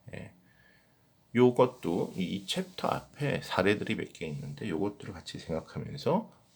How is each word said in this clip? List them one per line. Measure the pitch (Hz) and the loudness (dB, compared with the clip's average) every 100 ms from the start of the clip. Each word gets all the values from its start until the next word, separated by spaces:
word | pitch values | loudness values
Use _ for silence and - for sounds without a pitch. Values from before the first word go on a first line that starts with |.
| - | -16
예. | - - - - - - - _ _ _ _ _ | -14 -14 -18 -20 -20 -20 -20 _ _ _ _ _
요것도 | 117 123 123 127 - 85 90 - - | 8 8 8 4 4 -2 0 -2 -2
이, | |
이 | 87 92 196 | -4 -4 -4
챕터 | 185 190 - - | -4 -4 -4 -2
앞에 | - - - 143 - | -2 -4 -6 -2 -2
사례들이 | - - 92 107 - 101 | -2 2 4 2 0 -4
몇 | - | -6
개 | - 80 | -8 -8
있는데 | 71 71 - 113 | -8 -8 -8 -4
요것들을 | 80 101 - - | -2 -2 -4 -12
같이 | 87 - - | -12 -12 -12
생각하면서 | - 80 - - - - - 185 - - _ | -6 -6 -6 -10 -8 -4 0 0 0 -14 _